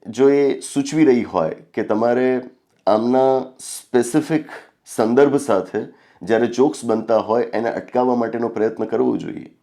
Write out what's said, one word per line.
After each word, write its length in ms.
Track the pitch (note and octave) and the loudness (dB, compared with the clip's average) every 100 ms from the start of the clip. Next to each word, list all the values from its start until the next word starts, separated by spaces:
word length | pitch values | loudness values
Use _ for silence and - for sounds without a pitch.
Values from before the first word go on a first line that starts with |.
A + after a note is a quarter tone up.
| - | -8
જો 220 | A2+ C3+ | 2 4
એ 320 | C#3+ C#3 - | 4 2 -2
સૂચવી 440 | - C#3+ C#3 D#3 | -6 -6 -2 2
રહી 180 | D3 B2 | 4 4
હોય 340 | G2 F#2 D#2+ - - | 2 -2 -2 -4 -10
કે 80 | - | -6
તમારે 600 | G#2 G#2+ A#2 B2 B2+ B2+ B2 _ _ _ - | -2 0 2 2 0 -2 -6 _ _ _ 0
આમના 540 | G#2+ D#3+ C4 - C3+ - - | 2 2 2 4 2 -2 -12
સ્પેસિફિક 880 | - - - B2 A#2 D#3 - D#3+ D#3 - - _ - | -16 -16 -2 0 2 0 0 -2 -4 -16 -20 _ -10
સંદર્ભ 500 | - A2+ A#2+ C#3+ C#3 | -2 2 4 4 4
સાથે 500 | C#3+ G2+ F#2 G#2 D#3 - _ - | 0 -2 -2 -6 -8 -12 _ -12
જ્યારે 240 | F2+ A2+ A#2 | -2 0 2
જોક્સ 380 | A#2 C#3 - | 2 0 0
બનતા 320 | A#2 A2 A2 A2 | -4 -2 0 0
હોય 260 | G2 A2+ | 0 -2
એને 260 | A2+ G#2+ A#2 | -2 -4 -4
અટકાવવા 440 | - - B2 B2+ | -6 -4 -2 0
માટેનો 340 | A#2+ A2+ A#2 A#2 | 0 -2 -4 -4
પ્રયત્ન 360 | A#2 A2 G#2+ | -2 -2 -2
કરવો 320 | G#2+ A2+ B2+ - | -4 -2 0 -2
જોઈએ. 340 | - G#2 - _ | -6 -12 -16 _